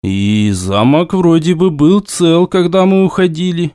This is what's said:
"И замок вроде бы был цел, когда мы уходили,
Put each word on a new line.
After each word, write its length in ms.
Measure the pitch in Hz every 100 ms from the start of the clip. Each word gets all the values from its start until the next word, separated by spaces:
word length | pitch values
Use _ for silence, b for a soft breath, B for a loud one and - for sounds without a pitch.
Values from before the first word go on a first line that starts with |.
"И 480 | 98 98 101 107 107
замок 600 | 95 92 98 117 151 175
вроде 400 | 190 175 165 160
бы 160 | 165 185
был 300 | 147 151 202
цел, 460 | 202 - 170 165 180
когда 380 | 185 175 190
мы 200 | 185 190
уходили, 720 | 190 - 180 156 180 170 165